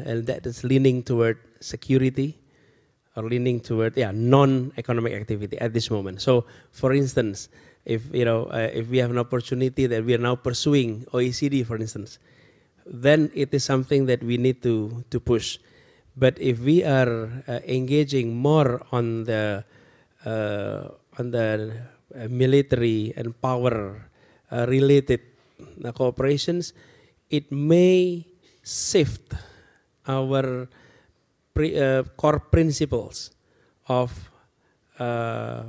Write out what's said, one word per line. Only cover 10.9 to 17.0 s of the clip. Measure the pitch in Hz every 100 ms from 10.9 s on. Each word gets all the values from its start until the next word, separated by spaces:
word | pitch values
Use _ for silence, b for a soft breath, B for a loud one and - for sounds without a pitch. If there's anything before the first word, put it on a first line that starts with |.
| 107 127
O | 127
E | 127
C | 123 143
D, | 139
for | 117 110
instance, | 110 104 101 - b b b b b _ -
then | 120 135 156 151
it | 160 135
is | 143
something | - 135 127 143 131
that | 120
we | 117 123
need | 127 127
to, | 123 113 107 117 -
to | 120
push. | - 113 - - b b b b b 131
But | 131 -
if | 135 117
we | 127 170
are, | 170 135